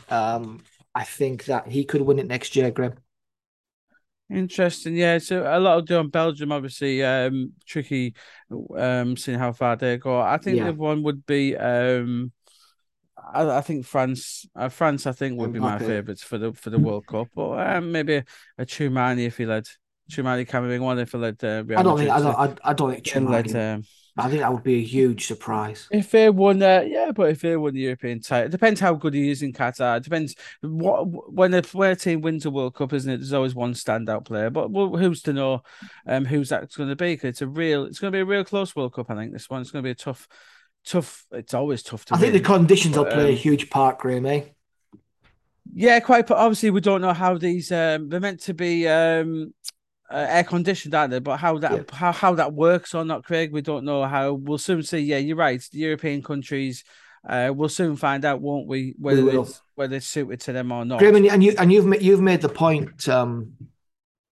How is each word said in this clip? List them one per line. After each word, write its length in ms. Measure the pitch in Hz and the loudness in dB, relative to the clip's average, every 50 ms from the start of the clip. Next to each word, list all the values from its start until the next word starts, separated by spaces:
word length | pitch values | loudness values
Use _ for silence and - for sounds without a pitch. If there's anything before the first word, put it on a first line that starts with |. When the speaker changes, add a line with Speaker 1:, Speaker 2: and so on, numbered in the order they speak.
| - - | -10 -4
Speaker 1:
um, 520 | 120 117 107 113 117 117 117 110 110 113 - _ _ _ _ _ - | -2 -2 0 0 -2 -4 -6 -10 -14 -18 -20 _ _ _ _ _ -8
I 80 | 123 110 | -8 -8
think 440 | - - - 143 131 127 120 - | -8 -6 -4 -4 -2 -4 -4 -4
that 200 | - 131 120 - | -2 -2 -2 -2
he 160 | 113 120 143 143 | -4 -4 -4 -2
could 200 | 139 - 143 139 | -2 -2 0 2
win 180 | 139 143 139 | 2 2 2
it 60 | 131 123 | 0 -2
next 260 | 123 127 - - - | -4 -6 -6 -2 0
year, 160 | 135 131 123 | 0 2 2
Graham. 240 | 110 - 127 123 120 - _ _ _ _ _ _ _ _ _ _ _ _ _ _ _ _ _ _ _ _ _ _ _ _ _ - | 0 -2 -4 -4 -6 -8 _ _ _ _ _ _ _ _ _ _ _ _ _ _ _ _ _ _ _ _ _ _ _ _ _ -8
Speaker 2:
Interesting, 640 | 196 190 185 180 - - 185 175 170 - - 165 165 | -6 -4 -4 -4 -2 0 0 0 0 -4 -8 -6 -2
yeah. 240 | 170 175 170 170 170 | 0 2 2 2 2
So 240 | 160 - 190 185 156 | 0 -2 -4 -2 0
a 160 | 139 151 175 | 0 2 4
lot 200 | 185 190 165 170 | 4 4 4 4
of 80 | 165 | 2
doing 220 | 156 175 170 156 143 | 2 0 0 0 0
Belgium, 440 | 143 165 160 165 151 143 147 147 151 | 0 0 0 0 -2 -4 -4 -4 -4
obviously, 500 | 143 135 135 127 - 147 139 135 131 135 | -4 -6 -8 -8 -6 -4 -2 0 0 0
um, 500 | 127 131 131 127 131 131 131 127 - - _ _ | 2 2 2 0 0 -2 -4 -4 -6 -10 _ _
tricky, 480 | - - 160 135 - 143 131 127 120 110 - - - - - _ - 113 - - - - | -10 -8 -8 -6 -4 -4 -2 -2 -4 -6 -10 -18 -20 -20 -20 _ -14 -14 -12 -12 -10 -6
um, 400 | 82 120 127 127 123 123 123 127 | -4 -2 0 0 0 -2 -2 -4
seeing 240 | 123 - - 123 123 | -6 -6 -6 -4 -4
how 100 | 127 120 | -4 -4
far 240 | 120 - 131 120 117 | -4 -2 0 0 0
they 240 | - 135 123 120 123 | 0 -2 -2 -2 -2
go. 220 | - 135 127 123 | -2 -2 -2 0
I 180 | 117 92 135 156 | 0 0 0 -2
think 200 | - - 123 117 | -2 0 -2 0
Speaker 1:
Yeah. 80 | - | 0
Speaker 2:
the 80 | - 160 | -2 -4
one 280 | 151 156 151 151 151 147 | -4 -2 -2 -2 -2 -2
would 240 | 147 143 139 - | -2 -4 -4 -4
be, 300 | - 147 143 139 135 - | -2 0 0 0 0 -2
um, 760 | - 110 123 123 120 123 127 127 123 120 120 120 120 127 123 - _ _ _ _ _ _ _ _ _ _ _ _ _ _ _ _ | -2 -2 0 0 0 2 2 0 0 -2 -2 -4 -4 -6 -8 -10 _ _ _ _ _ _ _ _ _ _ _ _ _ _ _ _
I, 420 | - - - - 139 160 151 127 139 | -20 -16 -6 -4 -2 0 0 0 0
I 20 | |
think 260 | 143 - 160 139 123 | -2 -2 -6 -8 -6
France. 600 | - - 143 127 127 131 127 - - - - - - _ | -4 -2 0 0 0 -2 -6 -8 -12 -16 -16 -18 -18 _
Uh, 140 | - 120 131 | -8 -8 -8
France, 360 | - - 170 156 143 139 - 139 | -4 0 0 0 0 0 -4 -6
I 40 | 127 | -6
think, 240 | - 139 135 123 120 | -4 -6 -6 -4 -4
would 120 | 117 120 117 | -6 -6 -4
be 60 | 117 | -2
my 200 | - 120 104 107 | -2 -2 -2 -4
Speaker 1:
Mbappe. 80 | 113 | -4
Speaker 2:
favourites 360 | 120 110 104 104 107 101 - - | -4 -4 -4 -6 -8 -12 -14 -12
for 160 | - 120 107 | -10 -8 -8
the, 140 | 110 113 110 | -6 -8 -8
for 180 | - - 110 | -10 -10 -4
the 80 | 107 113 | 0 0
World 300 | - 113 104 104 101 - | 0 0 0 -4 -8 -8
Cup. 180 | 110 107 120 120 _ | -8 -8 -8 -8 _
But, 200 | - - - - | -8 -6 -6 -4
um, 360 | - - 196 190 175 170 170 | -4 -2 -2 -2 -2 -2 -4
maybe 240 | 170 160 151 147 151 | -4 -2 -2 0 -2
a, 100 | 143 127 - - - - _ _ | -2 -2 -6 -12 -20 -20 _ _
a 80 | - 127 | -12 -12
Tchouameni 640 | - - - 151 135 127 131 123 127 123 123 120 | -10 -6 -4 -4 -2 0 2 2 2 0 0 -2
if 100 | 120 117 | -4 -4
he 100 | - 120 | -4 -4
led. 200 | 113 110 110 117 - - _ _ _ _ _ _ - - | -2 -2 -4 -4 -8 -16 _ _ _ _ _ _ -12 -8
Tchouameni, 360 | - 131 131 127 123 127 - | -4 -2 -2 -2 -2 -4 -4
Camavinga, 320 | - 127 123 123 123 123 | -4 -4 -2 -2 -4 -4
one 200 | 127 127 127 123 | -2 -2 -2 -2
if 100 | 120 113 | -4 -4
he 80 | - 120 | -6 -6
led, 240 | 117 113 107 - - | -6 -6 -6 -6 -6
uh, 220 | 110 107 110 110 | -6 -4 -4 -6
Real 140 | 117 113 185 | -2 0 2
Speaker 1:
I 20 | 185 | 2
don't 160 | 185 151 147 | 4 2 2
Speaker 2:
Madrid 80 | 147 | 2
Speaker 1:
think, 40 | 143 139 | 2 2
I 60 | 147 | 2
Speaker 2:
to 40 | 147 | 2
Speaker 1:
don't, 360 | 143 131 - 139 139 139 - - | 2 2 2 0 0 -2 -4 -2
I, 60 | 143 | -2
I 20 | 147 | 0
don't 180 | 139 147 131 127 | 0 0 -2 -2
think 360 | 117 - - - 135 131 127 | -4 -6 -6 -2 -2 0 2
Speaker 2:
led, 180 | 120 117 117 | 2 0 0
Speaker 1:
Tchouameni. 280 | 110 110 117 110 110 107 | -2 -2 -4 -4 -4 -4
Speaker 2:
um, 80 | 104 107 - _ _ _ _ _ - | -6 -8 -12 _ _ _ _ _ -4
Speaker 1:
I 100 | 120 127 | -4 -2
think 100 | 143 151 | -2 0
that 100 | 131 120 | 0 0
would 120 | 127 120 123 | -2 -2 0
be 140 | 135 123 | 0 0
a 60 | 120 117 | 0 0
huge 440 | 113 123 131 131 127 117 - - | 0 2 2 2 2 2 0 -6
surprise. 600 | - 110 - - 117 110 107 107 107 107 - - - | -8 -10 -10 -8 -6 -4 -4 -4 -6 -8 -12 -8 -2
Speaker 2:
If 200 | - 214 190 - | -2 -2 0 4
they 200 | - 220 220 220 | 6 6 8 6
won, 320 | 202 185 196 202 196 196 196 | 6 6 6 6 6 6 6
uh, 220 | 190 185 185 - | 6 6 6 4
yeah, 260 | - - - - 311 226 | 2 0 -2 -2 -2 0
but 140 | 214 190 151 | 2 2 2
if 140 | 156 147 - | 2 2 0
they 120 | 170 165 | -2 -2
won 200 | 160 151 147 135 | 0 -2 -2 -4
the 60 | 135 | -2
European 420 | 131 131 127 123 - 120 120 113 - | -4 -4 -4 -4 -6 -6 -6 -8 -4
title, 240 | - 135 123 113 | -2 0 0 0
it 40 | 151 | 0
depends 300 | 170 180 226 226 214 - | 0 2 2 2 2 2
how 140 | 196 185 165 | 2 0 0
good 180 | 147 165 156 139 | 0 -2 -2 -2
he 160 | 143 143 143 | 0 0 -2
is 140 | 143 131 147 | -2 -2 -6
in 100 | 139 120 | -8 -4
Qatar. 460 | - 131 123 123 - 131 120 117 120 | -4 -4 -4 -2 0 0 0 0 0
It 60 | 131 | -2
depends 300 | 151 170 160 156 135 - - - - - - - | -4 -4 -4 -4 -6 -8 -14 -20 -20 -16 -12 -10
what, 400 | 156 160 160 170 190 - - - 190 170 - - - | -8 -6 -2 0 0 0 0 0 -4 -6 -10 -12 -6
when 220 | - 185 185 180 180 | 0 2 4 4 4
a, 80 | 180 175 - - | 2 0 0 -2
when 180 | 185 196 190 | 0 0 2
a 60 | 185 | 0
team 260 | 180 - 185 165 156 156 | 0 0 -2 -2 0 0
wins 240 | 165 160 156 147 | -2 -2 -2 -4
a 40 | 156 | -4
World 240 | 139 139 131 127 127 | -4 -4 -4 -4 -4
Cup, 200 | - 147 131 143 | -6 -4 -4 -4
isn't 180 | 139 131 135 127 | -4 -4 -4 -6
it? 60 | 123 | -6
There's 160 | 131 135 143 | -4 -2 0
always 200 | 139 135 131 123 | 0 0 0 -2
one 200 | 123 120 120 123 | -4 -4 -4 -6
standout 500 | 117 - - 110 113 113 110 107 107 - | -6 -4 -4 -2 -2 -2 -4 -6 -6 -6
player, 240 | - 113 107 107 117 | -6 -4 -4 -4 -2
but 200 | 139 160 - - | -2 -4 -4 -2
wh-, 300 | 202 196 196 190 - 170 | -2 -2 -2 0 0 0
who's 220 | 190 185 165 - - | 0 0 0 -2 -2
to 120 | 156 143 | -4 -2
know, 280 | 139 135 135 131 123 - - - - - - - - - | -2 0 -2 -2 -4 -6 -10 -20 -20 -20 -20 -20 -16 -6
um, 180 | - 127 135 135 | -4 -2 -2 -2
who's 240 | 127 147 147 139 127 | 0 -2 -2 -2 -2
that's 280 | 143 - 143 139 - | -4 -6 -6 -8 -10
gonna 200 | - 147 135 139 | -8 -8 -6 -4
be? 180 | 143 180 175 165 135 | -4 -2 -4 -4 -4
'Cause 100 | - 127 | -6 -6
it's 140 | 123 - 143 | -6 -6 -8
a 40 | |
real, 380 | 131 139 160 165 160 147 143 139 | -8 -6 -4 -2 0 0 0 -2
it's 140 | - 147 - | -6 -8 -8
gonna 120 | - 196 | -6 -4
be 100 | 185 190 | -2 -2
a 40 | 190 | -2
real 180 | 185 202 202 190 | 0 -2 -2 -2
close 320 | - 202 202 196 185 - | -2 -4 -4 -4 -4 -4
World 200 | - 131 127 - | -6 -6 -6 -6
Cup. 160 | - 120 - | -8 -8 -8
I 60 | 113 | -8
think 180 | 104 110 113 98 | -8 -10 -10 -12
this 160 | - - - | -14 -14 -12
one, 100 | 135 131 | -10 -10
it's 100 | 123 - | -10 -10
gonna 120 | - 147 127 | -10 -8 -6
be 80 | 131 | -6
a 40 | 123 | -8
tough, 320 | - - 143 127 - - _ _ - - _ - _ _ _ _ _ _ | -8 -8 -12 -12 -12 -14 _ _ -20 -20 _ -20 _ _ _ _ _ _
tough. 400 | - - 180 143 - - - _ _ - | -4 -2 -2 -2 -4 -8 -20 _ _ -14
It's 200 | - 113 - - | -14 -10 -6 -4
always 300 | 123 139 147 135 120 - | -2 -2 -2 -4 -6 -6
tough 240 | - - 107 - | -10 -14 -14 -6
to 80 | - - | -2 2
Speaker 1:
I 40 | 170 | 4
think 140 | - 240 214 | 4 6 4
Speaker 2:
win, 100 | 190 127 | 4 6
Speaker 1:
the 40 | |
conditions 500 | - 196 185 170 156 190 - - 160 143 | 6 6 6 8 8 8 6 6 4 2
Speaker 2:
but, 120 | 147 143 - | 2 2 2
Speaker 1:
will 40 | 110 | 2
play 140 | 143 147 | 4 4
a 60 | 143 135 | 4 4
Speaker 2:
um, 40 | |
Speaker 1:
huge 320 | 120 127 151 147 135 - - | 2 4 2 2 2 2 0
part, 300 | - 139 139 131 123 - | 0 2 4 4 2 0
Graham, 260 | - 127 127 123 127 | -2 -2 -2 -2 0
eh? 200 | 135 147 147 143 - _ _ _ _ _ _ _ _ - - _ _ _ _ _ _ _ _ _ _ _ _ - - - | 0 -2 -2 -4 -6 _ _ _ _ _ _ _ _ -20 -20 _ _ _ _ _ _ _ _ _ _ _ _ -20 -16 -4
Speaker 2:
Yeah, 260 | 180 202 240 233 233 | 2 4 6 6 6
quite. 260 | 233 - 254 240 226 | 6 6 6 6 6
But 120 | - 240 - | 4 4 4
obviously, 320 | 214 233 214 - - 214 | 6 4 4 2 2 2
we 100 | 185 202 | 2 2
don't 220 | 160 202 196 190 185 | 2 2 2 2 2
know 100 | 185 175 | 0 0
how 240 | 160 185 185 185 | 2 2 0 0
these. 340 | 170 170 180 175 180 160 - | 0 0 -2 -2 -2 -2 -2
Um, 380 | 185 170 165 160 156 156 156 143 | -2 0 0 0 0 -2 -4 -4
they're 120 | 160 180 | -4 -4
meant 200 | 190 202 185 165 - | -4 -4 -6 -6 -8
to 100 | - 180 | -8 -6
be. 340 | 160 180 175 170 170 165 160 | -4 -2 0 0 2 2 4
Um, 640 | 156 160 165 165 165 165 160 165 165 160 156 147 - _ - - - _ _ _ _ _ _ - | 4 4 4 4 4 2 0 -2 -4 -6 -8 -10 -12 _ -18 -20 -20 _ _ _ _ _ _ -8
uh, 160 | - 143 147 131 | -6 -4 -2 2
air 160 | 160 175 175 | 2 2 2
conditioned, 500 | - 175 175 175 185 190 - - 151 151 | 2 0 -2 0 0 -2 -4 -4 -2 0
aren't 160 | 156 151 131 | 0 0 0
they? 80 | 127 127 | 0 -2
But 200 | 127 139 131 143 | -4 -4 -4 -2
how 200 | 170 170 160 151 | 0 0 0 0
that, 140 | 156 156 - | 0 -2 -2
Speaker 1:
Yeah. 100 | - - - - | -4 -4 -8 -6
Speaker 2:
how, 160 | 139 180 180 180 | -2 0 0 0
how 220 | - - 190 180 | 2 2 2 4
that 180 | 160 151 143 156 | 4 2 0 0
works 420 | 147 160 170 180 175 - - - | 2 4 4 4 4 0 -4 -6
or 100 | 165 165 | -6 -4
not, 200 | 160 160 - - | -4 -6 -6 -6
Craig, 280 | - 170 165 165 151 147 | -4 -2 -2 -2 -2 -4
we 100 | 151 147 | -6 -4
don't 220 | 156 151 143 135 | -4 -4 -4 -4
know 200 | 143 143 139 135 | -2 -2 -2 -2
how. 300 | 135 143 139 135 143 143 | 0 0 -2 -2 -2 -2
We'll 240 | 139 139 143 151 147 | -4 -4 -6 -6 -4
soon 240 | - - 190 160 151 | -2 -2 -2 -2 -2
see. 160 | - - 160 | -4 -4 -4
Yeah, 200 | 147 147 147 139 | -2 -2 -2 -2
you're 180 | 139 151 160 | -2 -2 0
right. 260 | 160 165 143 123 127 - - - | 0 0 0 0 -2 -6 -10 -8
The 60 | 147 | -6
European 440 | 160 156 156 151 - 156 143 143 131 | -4 -4 -4 -4 -4 -4 -4 -6 -6
countries, 640 | - 151 139 131 - 147 135 135 131 123 - - _ _ - - - - _ - - | -6 -8 -8 -8 -6 -6 -4 -4 -4 -6 -10 -14 _ _ -20 -20 -20 -20 _ -10 -6
uh, 240 | - 123 123 131 139 | -2 -2 0 0 0
we'll 140 | 139 151 151 | -2 -2 -2
soon 280 | - - 185 165 147 | -2 0 -2 -2 -2
find 280 | 139 - 139 139 139 139 | 0 0 -2 0 0 0
out, 160 | 147 139 - | -2 -2 -2
won't 280 | - 143 143 143 - - | -4 -4 -4 -4 -6 -6
we? 260 | 135 135 131 131 - - | -6 -6 -6 -6 -8 -6
Whether 260 | 127 139 139 135 131 | -2 2 4 4 6
Speaker 1:
We 120 | 131 135 | 4 4
will. 60 | 127 120 | 2 0
Speaker 2:
it's, 200 | 123 - - _ _ _ | -4 -8 -16 _ _ _
whether 220 | - 139 131 131 | -6 -6 -6 -6
it's 100 | 135 127 | -6 -8
suited 340 | - - 156 139 120 113 123 - | -6 -6 -6 -4 -6 -6 -10 -8
to 100 | - 123 | -8 -6
them 180 | 127 123 123 123 | -6 -4 -4 -6
or 120 | 120 117 | -6 -4
not. 160 | 120 127 123 | -2 4 6
Speaker 1:
Graham, 160 | 196 208 208 | 8 10 10
and, 100 | 208 202 | 10 8
and 160 | 202 202 196 185 | 8 8 8 8
you, 120 | 208 202 196 | 6 6 6
and 140 | 180 175 190 | 6 8 8
you've 140 | 214 185 | 8 8
ma-, 100 | 196 190 - | 6 4 4
you've 200 | 196 185 196 185 | 6 6 6 6
made 200 | 190 190 180 156 | 6 4 4 2
the 80 | 151 143 | 2 -2
point, 600 | - - 165 165 156 147 - - - - - 139 | 0 2 2 2 2 2 -2 -6 -8 -6 -2 0
um, 460 | 127 127 123 120 117 117 110 113 - - - - _ _ _ _ _ _ _ _ _ _ _ _ | 2 2 2 0 -2 -6 -8 -10 -14 -18 -20 -20 _ _ _ _ _ _ _ _ _ _ _ _